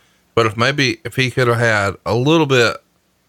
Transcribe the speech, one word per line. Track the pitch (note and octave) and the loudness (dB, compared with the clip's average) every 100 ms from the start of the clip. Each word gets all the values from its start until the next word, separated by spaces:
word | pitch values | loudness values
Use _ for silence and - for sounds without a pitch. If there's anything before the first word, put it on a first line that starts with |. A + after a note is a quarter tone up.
| _ _ _ | _ _ _
but | - | -2
if | A2 G#2 | -2 0
maybe, | B2+ D3 C3 - | -2 0 -2 -4
if | - | -6
he | - B2+ | -4 -2
could | - A#2+ | 0 0
have | A#2 | 2
had | A#2 G#2+ G2 - | 0 0 -2 -4
a | - A2+ | -4 -2
little | C#3 E3 C#3+ | 2 2 2
bit | C3 A2 - _ _ _ _ | 2 2 -2 _ _ _ _